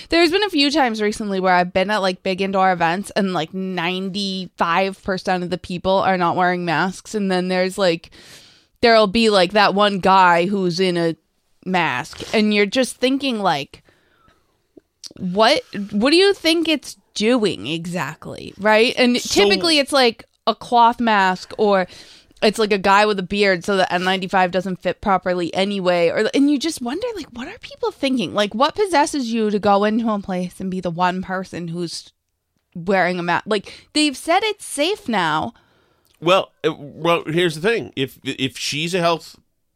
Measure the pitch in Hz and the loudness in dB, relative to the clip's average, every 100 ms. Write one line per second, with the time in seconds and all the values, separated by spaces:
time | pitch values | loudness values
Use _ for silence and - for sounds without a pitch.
0 | - 330 339 381 415 330 285 302 254 220 | -2 2 4 2 0 0 2 2 0 0
1 | 208 214 208 190 185 180 180 185 190 214 | -2 -2 -4 0 2 2 2 0 0 0
2 | 190 185 196 185 196 196 190 175 165 185 | -2 -2 -6 -2 -2 2 2 2 0 -2
3 | 196 - 196 180 160 185 190 180 165 185 | -4 -2 -2 -2 -4 -6 -6 -4 -4 -4
4 | 190 190 196 190 180 - 175 170 196 190 | -6 -6 -6 -6 -10 -4 0 2 0 -4
5 | - 185 - 185 180 180 - 175 185 190 | -6 -4 -2 -2 -2 -6 -6 -6 0 2
6 | - 185 170 147 180 180 175 151 185 180 | 2 2 0 2 0 0 -2 -2 -2 -6
7 | - 214 190 185 180 185 185 190 190 170 | -8 -4 0 0 0 0 -2 0 0 0
8 | - - - - - _ _ _ 240 220 | -8 -20 -20 -20 -20 _ _ _ 4 6
9 | 214 226 220 202 202 208 196 196 208 196 | 4 4 4 4 4 4 2 4 0 2
10 | 185 190 180 170 175 208 180 165 185 175 | 4 6 6 4 2 0 -2 0 0 0
11 | 170 160 _ _ _ _ 185 185 156 123 | -2 -4 _ _ _ _ -4 -2 0 -2
12 | - - - 220 214 208 208 262 247 - | -8 -12 -4 0 2 2 0 0 -2 -2
13 | 254 269 277 220 190 147 139 - _ _ | -2 0 -2 -2 0 -2 -6 -16 _ _
14 | _ _ _ _ _ _ _ _ _ _ | _ _ _ _ _ _ _ _ _ _
15 | - - 185 190 220 311 - 208 202 208 | -20 -10 -6 2 2 2 -2 -12 -6 0
16 | 254 339 392 392 320 339 320 311 - - | 2 4 4 2 0 0 0 -2 -4 -20
17 | _ - 214 254 208 113 110 170 170 175 | _ -2 0 2 0 -2 -6 -8 -6 -6
18 | 139 156 156 123 - - 208 214 247 - | -8 -10 -16 -14 -16 -4 2 4 4 4
19 | 247 247 - 330 403 392 349 302 269 277 | 2 2 0 2 4 4 2 2 2 2
20 | 247 - - _ - 214 - 240 233 240 | 2 0 -18 _ -4 -4 0 4 4 4
21 | 233 208 190 185 - - 208 196 180 - | 0 2 2 -2 -8 -2 2 2 0 -10
22 | - - _ _ 214 202 214 208 196 196 | -20 -20 _ _ 0 2 0 2 4 4
23 | 214 196 185 202 202 180 185 196 - 180 | 4 0 -4 0 2 2 0 0 0 0
24 | 185 190 185 196 185 185 190 180 185 - | -2 -2 0 0 2 0 -4 -6 -6 -4
25 | 214 185 190 180 175 - 196 202 180 175 | -2 0 0 -2 -2 -2 -2 0 0 2
26 | 170 - 220 277 277 285 320 - 233 311 | 2 0 0 2 2 0 -2 -6 -8 -6
27 | 494 415 - 226 285 466 - 571 453 - | -8 -10 -12 -12 -14 -14 -20 -6 -6 -4
28 | 269 254 156 147 208 214 294 - 403 330 | -2 -2 -4 -2 -2 0 -2 0 0 0
29 | 294 302 233 226 214 202 202 202 208 220 | 0 -2 -4 -2 0 0 2 2 2 0
30 | 226 208 196 180 180 - 185 185 180 170 | -2 -4 -4 -6 -6 -8 -8 -6 -6 -2
31 | 180 185 185 190 185 165 170 170 170 - | -2 -2 -6 -8 -8 -10 -8 -6 -8 -10
32 | - _ _ _ _ _ _ 180 165 190 | -16 _ _ _ _ _ _ -10 0 2
33 | 175 180 175 165 196 214 - - _ 302 | 2 0 -2 -2 -2 -4 -4 -20 _ 0
34 | 302 262 - 370 440 415 - - 311 403 | 0 -2 -2 0 0 -6 -10 -4 -2 -2
35 | - 208 165 156 233 - _ _ _ _ | -4 -2 0 -2 -4 -10 _ _ _ _
36 | _ _ 160 190 - _ 156 - 143 - | _ _ 2 2 0 _ -4 -4 -14 -4
37 | 165 170 - 160 180 156 190 226 123 - | 0 0 0 -2 -2 -2 -2 -2 -4 -6
38 | 135 - 127 - 131 - - 143 165 180 | -6 -6 -8 -4 -6 -4 -6 -4 -4 0
39 | 170 165 - - _ _ _ | 0 -2 -6 -20 _ _ _